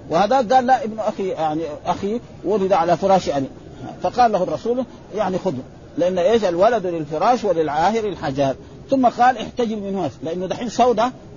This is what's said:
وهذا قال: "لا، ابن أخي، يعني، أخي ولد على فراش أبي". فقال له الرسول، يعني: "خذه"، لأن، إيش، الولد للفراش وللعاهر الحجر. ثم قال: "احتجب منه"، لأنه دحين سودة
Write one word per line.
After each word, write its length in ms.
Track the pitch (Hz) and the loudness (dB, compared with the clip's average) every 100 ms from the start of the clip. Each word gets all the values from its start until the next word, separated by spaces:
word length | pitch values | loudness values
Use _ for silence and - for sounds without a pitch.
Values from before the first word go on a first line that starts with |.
| 131 | -2
وهذا 260 | 156 208 262 | 0 2 2
قال: 300 | 208 262 247 | 4 4 4
"لا، 180 | 254 | 2
ابن 140 | 214 220 | 0 -6
أخي، 300 | 202 - 190 | -4 -4 -4
يعني، 340 | 160 156 156 160 147 175 | -2 -2 -2 -6 -6 -6
أخي 340 | 175 196 233 - - | -4 -4 -6 -8 -8
ولد 280 | 165 208 190 | -2 0 2
على 240 | 185 165 170 | 2 2 2
فراش 320 | 190 190 175 | 4 2 2
أبي". 180 | 143 131 - - - 123 - | -4 -4 -8 -20 -16 -14 -6
فقال 300 | - 226 240 | -2 2 2
له 100 | 196 | 2
الرسول، 420 | 180 156 226 247 247 - - | -2 -2 -2 -2 -4 -10 -10
يعني: 240 | 202 190 185 | -4 -2 -2
"خذه"، 240 | 185 127 - - - - | -4 -6 -8 -16 -10 -2
لأن، 200 | 175 185 | 0 2
إيش، 260 | 175 226 | 2 4
الولد 420 | 202 170 214 233 180 | 2 2 4 2 -2
للفراش 580 | 170 151 156 208 247 | -4 -4 0 2 2
وللعاهر 600 | 202 165 151 147 175 226 | 2 0 0 2 0 0
الحجر. 500 | 208 156 151 135 135 127 - - - | -2 -4 -4 0 0 -2 -10 -20 -2
ثم 160 | 269 247 | 2 2
قال: 320 | 226 247 240 | 4 2 2
"احتجب 440 | - - 233 220 | -2 -4 -4 -4
منه"، 280 | 196 196 160 - | -6 -4 -4 -6
لأنه 240 | 147 175 180 | -8 -6 -6
دحين 220 | - 233 | -6 -4
سودة 440 | - 247 214 247 - - | 2 2 2 0 -4 -16